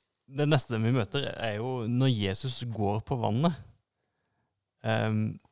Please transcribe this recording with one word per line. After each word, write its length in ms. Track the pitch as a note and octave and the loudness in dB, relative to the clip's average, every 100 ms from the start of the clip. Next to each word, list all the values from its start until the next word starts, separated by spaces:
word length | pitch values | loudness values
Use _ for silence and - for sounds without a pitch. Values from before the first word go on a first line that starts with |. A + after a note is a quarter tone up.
| _ _ _ | _ _ _
det 180 | C3+ D3 | -2 2
neste 300 | D3 - A2+ | 2 2 0
vi 140 | A2+ | 2
møter 340 | B2+ G2 C#3 C3 | 2 0 -2 -4
er 220 | - A2+ G#2 | -4 -4 -4
jo 300 | B2 B2+ A2+ | -4 -4 -2
når 220 | B2 C3+ | 2 4
Jesus 480 | A#2 G2 F#2+ C3+ - | 4 0 0 -4 -6
går 360 | A#2+ G#2+ G2+ G#2 - | -6 0 0 0 -2
på 80 | C3 | -2
vannet. 380 | G#2+ A2 E3+ D3 - _ _ _ _ _ _ _ _ _ _ _ | 0 2 2 0 -10 _ _ _ _ _ _ _ _ _ _ _
Ehm, 540 | A2+ A2 A2 G#2+ A2 - _ | -2 0 0 0 -2 -6 _